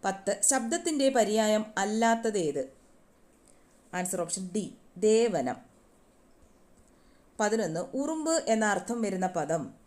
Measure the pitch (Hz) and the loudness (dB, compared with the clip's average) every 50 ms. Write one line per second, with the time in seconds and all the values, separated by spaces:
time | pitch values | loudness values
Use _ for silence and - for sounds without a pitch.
0 | - 190 190 190 - - 190 - - - 277 262 226 226 277 339 339 349 311 285 | -2 -4 -4 -2 -2 -4 -2 0 2 2 2 2 0 0 -4 -2 -2 -2 0 2
1 | 269 269 262 247 220 196 214 220 220 214 214 214 214 220 - - 196 202 214 220 | 2 4 4 4 2 4 4 2 4 4 2 2 0 -2 -2 -2 -2 0 0 2
2 | 226 226 226 226 226 226 208 202 170 151 139 143 131 - - - - _ - _ | 4 4 2 2 0 -2 -2 0 -2 0 -2 -2 -4 -6 -8 -20 -20 _ -20 _
3 | _ _ _ _ _ _ _ _ _ - - _ _ _ _ _ _ _ - 180 | _ _ _ _ _ _ _ _ _ -20 -20 _ _ _ _ _ _ _ -6 -6
4 | 185 185 - 175 170 165 - - 190 180 - 220 185 - - - _ - _ 180 | -4 -4 -4 -4 -4 -2 -4 -4 -4 -4 -4 -4 -4 -4 -10 -16 _ -20 _ 0
5 | 185 214 220 226 233 233 190 160 123 127 120 - - - _ _ _ _ _ _ | 4 4 6 6 4 4 2 0 -2 -2 -4 -6 -10 -20 _ _ _ _ _ _
6 | _ _ _ _ _ _ - _ - _ _ _ _ _ - _ - _ _ _ | _ _ _ _ _ _ -20 _ -20 _ _ _ _ _ -20 _ -20 _ _ _
7 | _ - _ _ _ _ _ - 214 208 214 226 214 170 160 160 - - - 262 | _ -20 _ _ _ _ _ -2 0 0 0 0 -2 -2 -4 -6 -6 -6 -6 -4
8 | 277 302 320 320 302 320 320 320 - - 226 220 220 208 202 185 185 - 233 240 | -4 -4 -4 -4 -2 0 0 0 2 0 0 2 2 0 0 0 -2 -4 -4 -2
9 | 226 202 190 185 185 185 - 175 151 143 160 165 135 98 - - - | -2 -2 -2 -2 -2 -2 -2 -4 -2 -2 -2 -4 -4 -6 -12 -18 -20